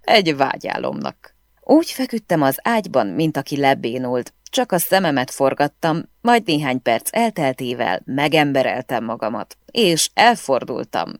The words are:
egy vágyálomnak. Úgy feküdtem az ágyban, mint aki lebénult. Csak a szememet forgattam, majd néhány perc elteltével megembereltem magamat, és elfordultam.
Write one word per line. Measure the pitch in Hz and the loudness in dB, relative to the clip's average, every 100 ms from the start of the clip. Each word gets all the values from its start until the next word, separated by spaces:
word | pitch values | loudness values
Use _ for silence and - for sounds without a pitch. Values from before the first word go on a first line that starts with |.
egy | - 220 170 139 | 2 2 4 0
vágyálomnak. | 135 - - - - - - - - _ _ _ | 0 -2 -6 -6 -6 -6 -10 -12 -20 _ _ _
Úgy | - 302 330 | 2 4 4
feküdtem | - 254 226 - 165 | -4 -6 -6 -2 2
az | 135 135 | 2 0
ágyban, | 220 233 185 131 101 | 0 -2 0 0 0
mint | 90 160 143 | 0 0 -2
aki | - 143 | -4 0
lebénult. | 139 135 117 127 127 123 - - - | 2 2 -2 -4 -4 -4 -6 -14 -6
Csak | - 220 | -4 0
a | 180 | -2
szememet | - 190 180 135 131 | 0 2 2 0 -2
forgattam, | - 135 139 143 - 165 165 - _ | 0 0 2 -2 0 -2 -2 -6 _
majd | 233 240 214 | 2 2 2
néhány | 151 143 127 | 0 0 -2
perc | 123 113 - | 0 0 0
elteltével | - 233 - 139 131 127 123 117 90 | 0 0 0 -2 -2 -6 -4 -2 -4
megembereltem | - 135 147 160 147 135 127 104 - 120 | -4 -2 2 2 2 2 0 -2 -4 -4
magamat, | 110 117 110 107 - - - | -4 -4 -4 -6 -10 -16 -6
és | - 196 160 - | 0 2 2 0
elfordultam. | - 226 226 - 127 123 123 - 90 82 | 4 4 4 0 -2 -2 -6 -6 -6 -6